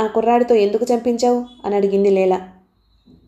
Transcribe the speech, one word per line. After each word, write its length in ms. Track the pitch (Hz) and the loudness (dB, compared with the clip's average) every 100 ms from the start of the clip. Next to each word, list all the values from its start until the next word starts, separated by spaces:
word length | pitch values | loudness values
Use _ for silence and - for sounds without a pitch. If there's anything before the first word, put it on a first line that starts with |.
ఆ 60 | 214 | -4
కుర్రాడితో 480 | 226 226 240 247 | -2 0 2 2
ఎందుకు 320 | 226 202 214 247 | 2 2 0 -2
చంపించావు?" 500 | 240 240 233 240 247 247 - | -2 -2 -2 0 0 -4 -10
అని 120 | 202 202 | -4 -2
అడిగింది 340 | 196 196 196 | 0 2 2
లీల. 300 | 190 185 185 - - _ _ _ _ _ - | 2 2 -2 -6 -20 _ _ _ _ _ -20